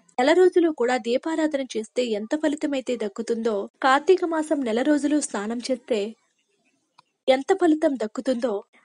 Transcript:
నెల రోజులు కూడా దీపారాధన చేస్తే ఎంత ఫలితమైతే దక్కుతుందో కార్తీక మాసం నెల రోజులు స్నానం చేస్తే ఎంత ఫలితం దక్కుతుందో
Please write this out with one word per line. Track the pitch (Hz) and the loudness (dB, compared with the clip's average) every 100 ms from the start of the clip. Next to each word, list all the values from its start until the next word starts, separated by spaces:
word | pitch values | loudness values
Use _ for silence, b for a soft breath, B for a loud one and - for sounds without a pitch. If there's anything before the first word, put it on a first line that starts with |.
| _ - | _ 0
నెల | 269 | 2
రోజులు | 349 370 359 330 | 4 4 4 2
కూడా | 311 240 247 | 0 -2 -2
దీపారాధన | 226 254 320 320 311 277 | -2 -2 -2 -2 -2 -4
చేస్తే | 262 220 220 - | -6 -8 -6 -4
ఎంత | 240 208 220 302 | -2 -4 -4 -2
ఫలితమైతే | 311 294 294 269 254 240 | -2 -2 -4 -4 -4 -6
దక్కుతుందో | 208 - 196 226 226 202 226 _ | -6 -6 -4 -2 -2 -4 -6 _
కార్తీక | 269 269 294 370 | 2 4 4 2
మాసం | 339 320 311 294 | 2 -2 0 -2
నెల | 240 226 | 0 0
రోజులు | 294 294 285 302 | 2 2 2 0
స్నానం | - 214 208 240 | -2 -6 -6 -6
చేస్తే | 240 247 - 214 208 - _ _ _ _ _ _ _ _ _ _ - | -4 -4 -2 -4 -4 -10 _ _ _ _ _ _ _ _ _ _ 2
ఎంత | 262 269 | 2 2
ఫలితం | 381 349 311 320 | 2 2 2 0
దక్కుతుందో | 254 214 - 240 240 240 202 - b | -2 -6 -4 -4 -2 -2 -4 -8 b